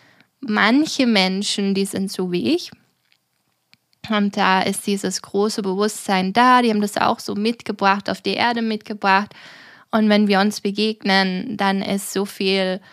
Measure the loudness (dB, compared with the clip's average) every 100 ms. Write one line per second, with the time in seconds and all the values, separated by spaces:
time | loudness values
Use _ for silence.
0 | _ _ _ -14 -4 2 4 4 2 0
1 | 2 4 2 0 -4 -2 0 0 -2 -4
2 | -6 -4 -4 -2 0 -2 -4 -18 _ _
3 | _ _ _ _ _ _ _ _ _ _
4 | -4 0 0 0 2 2 0 -4 -4 -4
5 | -4 -6 -4 -2 0 -2 -4 -2 -2 -4
6 | -2 0 0 2 4 6 4 2 0 0
7 | 0 -2 -6 -4 -4 -4 -8 -2 0 0
8 | -2 -4 -4 0 0 0 -2 -4 -8 -4
9 | 2 2 0 -12 -20 -20 -20 -20 -4 0
10 | 4 4 4 4 2 0 -4 -2 -2 -2
11 | 0 2 2 -2 -6 -2 -2 -2 -2 -4
12 | -4 -6 -6 -4 -2 0 0 -4 -10